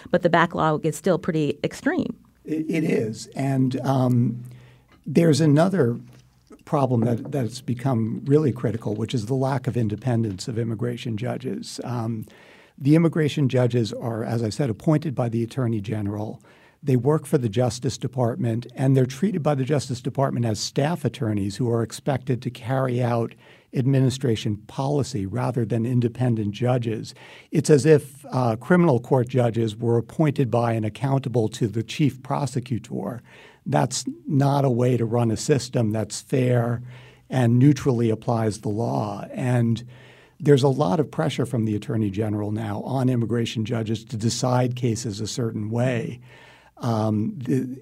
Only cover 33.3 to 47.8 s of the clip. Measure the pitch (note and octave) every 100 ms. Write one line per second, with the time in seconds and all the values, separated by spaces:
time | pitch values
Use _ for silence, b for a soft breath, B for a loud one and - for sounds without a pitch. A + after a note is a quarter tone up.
33.3 | B B B - C#3+ C#3+ - - D#4 D4
34.3 | C#3 C#3 C#3+ C3+ A#2+ B2 A#2+ A2+ A#2 A#2
35.3 | G#2+ - C#3+ - C3 A2 G#2+ G#2 - -
36.3 | C#3 B2+ B2 A#2 A#2+ B B B B -
37.3 | C3+ A#2+ B2 C#3 C#3 D3 A#2+ A#2 A2 A#2
38.3 | A#2 A2+ G#2 A2+ G#2 A#2+ C3+ G#2+ G2+ G2+
39.3 | - B2+ B2 A#2 A#2 - B B B B
40.3 | B D3+ C#3 C#3 C3 D#3 F#3 C#3 - D#3+
41.3 | - B2+ A#2+ A2 G#2 - A#2 G#2+ F#2+ A2
42.3 | G#2 G#2 G#2+ A2 G#2 - C3 B2+ B2+ A2+
43.3 | A#2+ A2+ B2 G#2+ A2+ A2 A2 - G#2+ A2+
44.3 | - B2+ B2 B2+ B2 B2+ A2 A#2+ G2+ G#2+
45.3 | - A#2 A2 G#2 A#2 B2+ A#2+ A2+ A#2+ B
46.3 | B B B B - B2 A2 A2 G#2+ G#2+
47.3 | G3+ B2 C3 B2+ C3